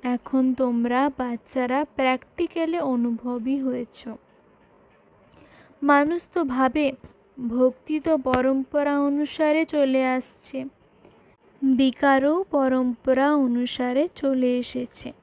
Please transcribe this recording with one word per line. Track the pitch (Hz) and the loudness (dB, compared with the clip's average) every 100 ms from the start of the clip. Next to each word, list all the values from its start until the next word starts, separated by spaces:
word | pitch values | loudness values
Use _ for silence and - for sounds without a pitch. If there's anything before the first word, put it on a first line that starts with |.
এখন | 254 247 - 262 262 | -2 -4 -2 0 2
তোমরা | 254 262 240 240 247 285 269 | 2 0 0 0 2 0 -2
বাচ্চারা | 247 240 - 262 247 262 | -6 -6 -6 -4 -2 0
প্র্যাকটিক্যালে | 302 - 262 254 - - 339 - 330 339 | -2 0 0 0 -4 -6 -6 -2 -4 -2
অনুভবী | 294 247 240 226 247 247 233 277 | -2 -2 -2 -4 -6 -6 -4 -2
হয়েছ। | 269 247 240 - - 220 _ _ _ _ _ _ _ _ _ _ _ _ - - - _ | -2 -6 -8 -12 -16 -16 _ _ _ _ _ _ _ _ _ _ _ _ -20 -20 -20 _
মানুষ | 285 285 294 339 - | 4 4 4 -2 -4
তো | - | -4
ভাবে, | 302 254 262 285 285 262 - _ _ - 247 | -2 0 0 2 -2 -2 -18 _ _ -10 -6
ভক্তি | 240 254 254 - 311 | 2 2 2 -6 -4
তো | 302 311 | 0 0
পরম্পরা | 262 254 262 269 269 294 285 285 | 2 0 2 0 -2 -2 0 0
অনুসারে | 285 285 294 - 311 302 | 0 0 -4 0 0 2
চলে | 320 302 269 262 262 | 0 0 2 2 0
আসছে, | 254 247 - - 269 262 _ _ _ - _ _ _ _ _ | -2 -4 -16 -12 -12 -12 _ _ _ -20 _ _ _ _ _
বিকারও | 269 254 269 240 277 269 269 330 381 | 2 4 4 2 4 4 4 0 0
পরম্পরা | 294 269 254 254 233 - 254 277 | 0 2 2 0 -2 0 2 4
অনুসারে | 302 262 240 247 - 247 247 330 | 2 2 0 -2 -4 -2 0 -2
চলে | - 277 262 254 247 | -2 -2 0 0 0
এসেছে। | 247 254 247 - 240 - | -4 -8 -10 -12 -16 -16